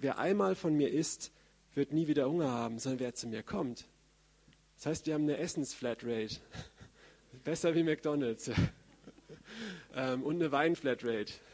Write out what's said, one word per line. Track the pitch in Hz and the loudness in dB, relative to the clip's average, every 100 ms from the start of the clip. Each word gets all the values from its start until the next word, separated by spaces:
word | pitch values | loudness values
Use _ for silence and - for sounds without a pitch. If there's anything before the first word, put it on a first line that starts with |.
wer | 135 - | -2 0
einmal | 160 202 190 | 2 4 4
von | 185 170 | 2 2
mir | 151 139 | 4 4
isst, | 147 165 - - - - _ _ | 2 0 -2 -8 -14 -20 _ _
wird | 139 139 | -2 0
nie | 156 156 | 2 2
wieder | 143 131 | 2 2
Hunger | 170 143 | 2 2
haben, | 120 117 113 | 0 -2 -4
sondern | 131 131 | -4 -2
wer | 123 | -4
zu | - 120 | -4 -6
mir | 110 | -6
kommt. | - 202 135 117 - _ _ _ _ _ - - _ - | -4 -2 -2 -4 -12 _ _ _ _ _ -20 -20 _ -8
Das | 147 | -4
heißt, | 156 160 | -2 0
wir | |
haben | 151 | 0
eine | 151 139 | 2 0
Essensflatrate. | 165 165 135 - 123 113 120 113 107 - - - - - - | -2 -2 -4 -4 -4 -4 -2 -2 -2 -6 -12 -14 -14 -18 -20
<laughs> | - - - _ 127 | -20 -20 -20 _ -10
Besser | - 160 175 | -4 0 2
wie | 160 | 4
McDonald's. | 165 156 151 147 123 113 - 113 | 2 2 0 0 0 -2 0 2
<laughs> | - - - - - - - - - 220 220 175 - 127 | 2 0 -18 -20 -20 -20 -20 -20 -16 -12 -10 -12 -10 -4
Ähm, | 131 127 | -2 -2
und | 131 170 | -2 0
eine | 160 | 2
Weinflatrate. | 139 160 170 135 120 120 113 104 - - | 4 4 2 0 0 0 -2 -2 -8 -18